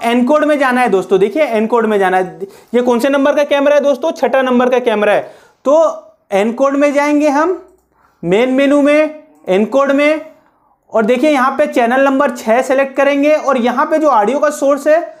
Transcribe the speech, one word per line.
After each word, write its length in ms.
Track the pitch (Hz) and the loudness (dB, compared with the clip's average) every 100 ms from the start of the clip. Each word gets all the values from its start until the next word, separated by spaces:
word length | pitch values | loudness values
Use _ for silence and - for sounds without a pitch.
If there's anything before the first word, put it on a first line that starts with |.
encode 400 | 226 247 247 302 302 | -2 0 2 0 2
में 120 | 294 | 0
जाना 220 | 269 247 | 0 0
है 80 | 240 | 0
दोस्तों, 300 | 190 180 190 | 0 0 0
देखिए 240 | 208 302 285 | 0 0 -2
encode 400 | 220 220 240 220 | -2 -2 0 0
में 120 | 208 | 0
जाना 180 | 185 185 | 0 0
है। 300 | 180 160 196 - - | -2 -8 -16 -16 -6
ये 80 | 233 | -2
कौन 180 | 247 240 | 0 0
से 100 | 262 | 0
number 260 | 277 277 285 | 0 0 0
का 80 | |
camera 320 | 294 285 285 294 | 0 0 2 2
है 60 | |
दोस्तों, 300 | 277 254 320 | 2 0 -2
छठा 300 | 320 247 269 | -2 -2 0
number 280 | 262 247 247 | 0 0 2
का 100 | 247 | 0
camera 340 | 247 208 208 | 0 0 0
है। 80 | 180 - - _ _ 262 | 0 -2 -14 _ _ 0
तो 80 | 311 311 - - _ - | 2 2 -2 -14 _ -6
encode 440 | 196 214 240 277 277 | -2 -2 0 -2 0
में 160 | 294 | 0
जाएंगे 360 | 277 294 294 302 | 0 0 0 0
हम, 320 | 277 330 359 - _ _ _ _ _ | 0 -2 -4 -10 _ _ _ _ _
main 260 | 170 196 254 | -2 0 0
menu 320 | 262 277 294 | 2 2 2
में, 420 | 285 302 311 - - _ - | 2 2 0 -4 -20 _ -2
encode 440 | 190 214 269 277 | 0 0 0 0
में, 300 | 277 294 311 - - _ _ _ _ _ | 2 0 -2 -6 -20 _ _ _ _ _
और 120 | 220 214 | -2 0
देखिए 240 | 247 302 | 2 2
यहाँ 220 | 285 262 254 | 2 0 0
पे 80 | 294 | -2
channel 380 | 277 233 262 277 | 0 0 2 0
number 260 | 269 285 | 0 -2
छः 300 | - 214 233 | -4 -2 0
select 340 | 262 269 269 269 | 0 -2 -2 -2
करेंगे, 360 | 277 285 285 | 0 0 2
और 240 | 302 262 269 | 0 0 -2
यहाँ 280 | 233 240 302 | 0 -2 -2
पे 120 | 311 | 0
जो 80 | 302 | 2
audio 300 | 233 208 277 | 2 2 0
का 100 | 294 | -2
source 360 | 285 277 277 302 | -2 -2 0 2
है 140 | 311 339 - | 0 0 -12